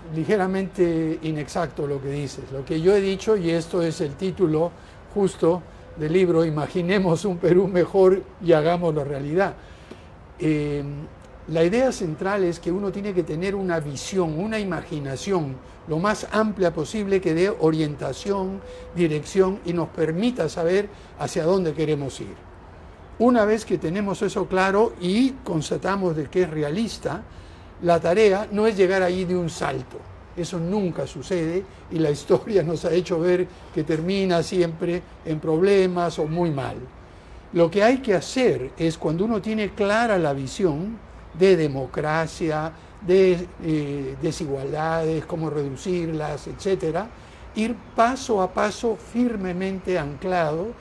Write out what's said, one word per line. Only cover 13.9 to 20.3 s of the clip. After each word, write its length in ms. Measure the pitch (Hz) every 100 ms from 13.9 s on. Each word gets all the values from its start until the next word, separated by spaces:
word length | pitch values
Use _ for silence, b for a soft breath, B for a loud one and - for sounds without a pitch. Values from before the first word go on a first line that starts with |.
| 135 - 190 165 156
una 200 | 214 220
imaginación 960 | 196 156 - 151 135 135 202 185 143 127 B B -
lo 100 | 156
más 300 | 202 208 -
amplia 400 | 208 220 190 175
posible 480 | 165 143 220 196 190
que 140 | 185
dé 160 | 160 196
orientación, 1120 | - 160 156 151 143 143 131 202 196 190 196 - B B 170
dirección 640 | 165 151 147 190 190 202 170
y 80 |
nos 160 | 170 156
permita 580 | - 160 170 240